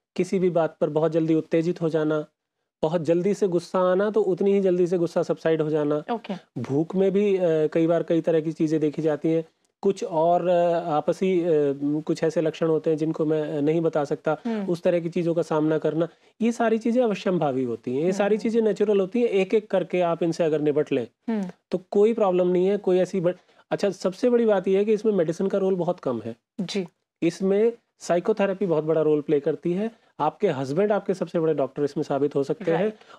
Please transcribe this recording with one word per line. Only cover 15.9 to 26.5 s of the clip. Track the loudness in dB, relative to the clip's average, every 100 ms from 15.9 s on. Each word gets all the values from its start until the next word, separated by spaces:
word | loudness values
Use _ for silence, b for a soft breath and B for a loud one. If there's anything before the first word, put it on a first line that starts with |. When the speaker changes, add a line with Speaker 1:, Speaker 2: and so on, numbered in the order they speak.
| -2 -4 b b b
Speaker 1:
ये | -2
सारी | 0 0 0
चीज़ें | 0 2
अवश्यंभावी | 2 0 0 0 0 0
होती | -2 -4 -4 -2
हैं, |
ये | 0
सारी | 0 2 0
Speaker 2:
हम्म। |
Speaker 1:
चीज़ें | 0 2
नेचुरल | 2 2 2 2
होती | 2 0
हैं। | 0
एक-एक | 2 2 0 0
करके | -2 0 0
आप | 0 0
इनसे | 0 0
अगर | 0 0
निपट | 0 0 0
लें, | -2 -4 _ -6
Speaker 2:
हम्म। | -4 -4 -10 -8
Speaker 1:
तो | -8 -2
कोई | 2 4
प्रॉब्लम | 4 2 2 2
नहीं | 2 2
है, | 0
कोई | 0 2
ऐसी | 2 0
बड़-, | -2 -4 b b b
अच्छा, | -2 -2
सबसे | -2 -4 -2 2
बड़ी | 2 2
बात | 2 2
यह | 0
है | 2
कि |
इसमें | 0 2
मेडिसिन | 0 0 0 -2
का | 0
रोल | 0 0
बहुत | -2 -4
कम | -4 -4 -6
है। | -12 _